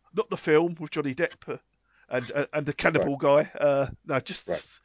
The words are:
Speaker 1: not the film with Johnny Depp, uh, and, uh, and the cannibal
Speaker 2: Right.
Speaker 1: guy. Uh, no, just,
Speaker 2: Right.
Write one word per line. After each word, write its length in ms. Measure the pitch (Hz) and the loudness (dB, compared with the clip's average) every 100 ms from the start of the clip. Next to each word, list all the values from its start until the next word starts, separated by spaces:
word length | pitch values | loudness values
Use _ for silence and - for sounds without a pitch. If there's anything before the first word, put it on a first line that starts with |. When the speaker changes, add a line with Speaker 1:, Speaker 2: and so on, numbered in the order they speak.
| _ 180 | _ -6
Speaker 1:
not 140 | 220 | -6
the 80 | 180 | -6
film 380 | - 156 170 170 | 2 4 4 -2
with 120 | 151 | -8
Johnny 220 | 165 143 131 | -4 -4 -2
Depp, 320 | 170 - - | -4 -4 -12
uh, 100 | 135 _ _ _ _ - | -12 _ _ _ _ -6
and, 220 | 127 123 | -4 -2
uh, 120 | 143 143 | -4 -2
and 120 | 151 147 | -4 -4
the 80 | |
cannibal 440 | - 170 156 98 139 | 0 2 2 0 2
Speaker 2:
Right. 300 | 147 143 151 | 4 4 4
Speaker 1:
guy. 60 | - | 0
Uh, 280 | 143 139 131 - - | 2 2 0 -6 -4
no, 140 | 131 | -4
just, 280 | - 180 - | -4 -8 -6
Speaker 2:
Right. 320 | 175 - - | -6 -6 -16